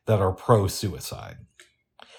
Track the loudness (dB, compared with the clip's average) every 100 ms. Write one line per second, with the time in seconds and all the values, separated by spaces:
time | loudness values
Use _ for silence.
0 | 0 2 2 -2 4 4 4 -2 -6 -8
1 | -12 -12 -14 -18 -20 _ -20 _ _ _
2 | -20